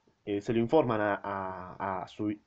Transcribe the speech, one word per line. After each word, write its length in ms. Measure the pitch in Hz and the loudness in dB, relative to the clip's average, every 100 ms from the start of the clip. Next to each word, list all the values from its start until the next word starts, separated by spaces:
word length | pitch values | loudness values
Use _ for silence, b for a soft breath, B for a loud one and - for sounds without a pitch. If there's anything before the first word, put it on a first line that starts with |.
| _ _ | _ _
eh, 160 | - 101 | -4 -2
se 120 | 101 | 0
lo 60 | 113 | 2
informan 420 | 117 160 127 110 | 4 4 4 2
a, 200 | 104 98 | 2 0
a, 800 | 101 98 95 92 90 - 98 95 | -2 -6 -6 -8 -12 -6 -4 -4
a 60 | - | -6
su, 260 | - 107 104 | -4 -4 -4